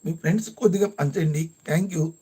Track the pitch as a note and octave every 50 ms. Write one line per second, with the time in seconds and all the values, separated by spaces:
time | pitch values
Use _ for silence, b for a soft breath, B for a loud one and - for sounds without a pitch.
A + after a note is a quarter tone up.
0 | - D#3+ E3 - - D#3 F#3+ A3 A3 - - - A#3+ G3+ E3+ G3 G3+ G#3 - -
1 | C#3+ C#3+ C3+ F#3+ D#3+ D#3 D3 D3+ E3 E3 - _ _ - D3+ E3+ F#3+ G3 F3+ D#3+
2 | D#3 D#3+ D#3+ _